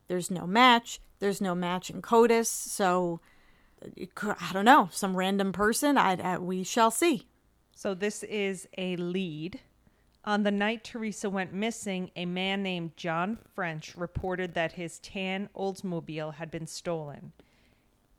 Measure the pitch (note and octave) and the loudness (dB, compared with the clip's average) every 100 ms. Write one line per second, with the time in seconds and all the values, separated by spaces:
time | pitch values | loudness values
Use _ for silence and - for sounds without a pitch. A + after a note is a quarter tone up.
0 | - F3+ F3 F3 F3 G#3 B3+ A#3 - - | -6 -4 -2 -4 0 6 8 8 2 -16
1 | - - G3+ F#3+ G3 F3 F3 F3+ - F3 | -16 -4 -2 0 -2 -2 -2 -4 -6 -8
2 | - A#3 A#3 A3+ A3+ - - - F#3+ F3+ | 4 6 8 6 2 -4 -6 0 4 4
3 | F3 E3+ _ _ _ _ _ - - - | 2 -2 _ _ _ _ _ -20 -16 -14
4 | - - G3+ - E3+ F#3 G#3 C#4+ G3 - | -12 -8 -6 -4 -4 4 8 8 8 0
5 | G3 F#3 F#3 G3 G3 F3+ G#3 A#3 D4 C4 | -2 0 0 2 0 2 2 4 4 4
6 | F#3 F#3 F3+ F3 F3+ F#3 F#3 B3 A3+ - | 4 2 -2 -2 -4 -4 -2 4 4 4
7 | F4 A#3+ - _ _ _ _ - G#3 F#3 | 2 2 -4 _ _ _ _ -8 -6 -2
8 | G#3 - - G#3 G3 F#3 - - F#3 F3 | -4 -4 -8 -4 -4 -4 -10 -8 -4 -4
9 | F3 F#3 F#3 D3+ E3 C4+ _ _ _ _ | -2 -2 -4 -6 -10 -12 _ _ _ _
10 | _ _ - G#3 G#3 G3+ G3+ A3+ - A#3+ | _ _ -2 2 2 2 0 -2 -8 -8
11 | A3 G3 G#3 F#3+ F3+ F#3 A3 - G3+ F#3 | -6 -4 -4 -2 -4 -4 -4 -4 -6 -6
12 | F3+ - F3 F3+ F#3+ G3 F#3+ F3+ E3 - | -6 -6 -6 -2 -2 -2 -2 -4 -6 -8
13 | F3 E3 F#3+ A3+ - - F3 D#3 - - | -4 -2 -2 -6 -10 -6 -6 -6 -10 -10
14 | F3 - F#3 F3+ F3+ E3+ E3 F3+ E3 - | -8 -6 -4 -4 -4 -2 -4 -4 -10 -10
15 | - G3+ F#3+ F#3+ G3+ - G3 F#3+ F#3+ E3+ | -12 -6 -4 -4 -6 -6 -6 -4 -6 -6
16 | D#3 D#3 D#3 D3+ E3 E3 D#3+ - F3+ E3 | -6 -8 -8 -10 -10 -10 -10 -8 -6 -6
17 | D3 C#3 - - - _ _ _ _ _ | -8 -14 -18 -20 -20 _ _ _ _ _
18 | _ | _